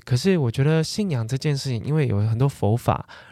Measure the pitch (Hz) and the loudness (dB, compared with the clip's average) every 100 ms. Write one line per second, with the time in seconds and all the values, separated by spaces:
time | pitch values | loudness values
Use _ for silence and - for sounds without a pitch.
0 | - 123 196 180 123 135 139 160 160 - | -2 0 2 2 2 0 2 2 0 -2
1 | 202 127 110 131 151 139 135 117 - 156 | -2 -2 -2 -2 -2 -2 -2 -4 -2 0
2 | 123 101 110 113 139 - 104 117 - 87 | 2 2 0 2 0 2 0 2 0 -2
3 | - - - | -4 -20 -10